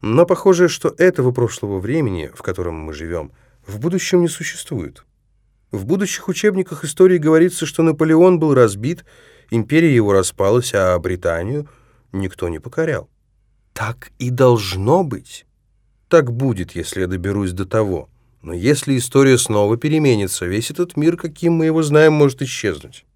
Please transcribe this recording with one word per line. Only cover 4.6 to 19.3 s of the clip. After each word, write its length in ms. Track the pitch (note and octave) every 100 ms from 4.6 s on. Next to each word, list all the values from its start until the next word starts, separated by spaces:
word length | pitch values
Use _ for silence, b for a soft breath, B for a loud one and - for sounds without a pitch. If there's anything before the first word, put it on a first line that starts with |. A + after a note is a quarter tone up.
| - B2 D2 - _ _ _ _ _ _ _
В 140 | G#2 G2
будущих 420 | F#3 G3 - -
учебниках 560 | F3 G#3 F#3+ F#3 C#3+
истории 340 | D3+ - F#3 F3+
говорится, 480 | D3+ D#3+ F3 F3 D#3
что 180 | -
Наполеон 560 | E3 D3+ D#3+ D#3+ F#3 F3
был 140 | D#3
разбит, 520 | C3 A#2 G2 A#2+ F3 _ b b b b
империя 440 | A#2 - D#3 E3
его 180 | B2 G#2
распалась, 600 | G2 F#2 - G2 A#2+ B2
а 240 | G#2 F#2 F2+
Британию 720 | E2+ F2+ F2 E2 F#2 D3 D3 b b b b
никто 380 | F#2+ F#2+ - F2
не 100 | D#2
покорял. 500 | - - D#3+ A#2 - _ _ _ _ _ _
Так 380 | - A2 A#2+ - _
и 100 | B2
должно 760 | B2 C3 A#2 F#2+ F#2 G2+ E3+
быть. 420 | E3+ G#2 - - _ _ _ _ _ _ _
Так 240 | E3+ B2+
будет, 420 | A#2+ C3+ G2+ F2 E2+
если 260 | D#2 F#2+
я 60 | F#2
доберусь 460 | F#2 F#2 G2+ F#2+
до 120 | F2+ F#2+
того. 440 | A2 G#2+ F2 C2 _ _ _
Но 120 | D#2+
если 440 | F2 G#2 D3 - C3
история 400 | A#2+ C3+ C3+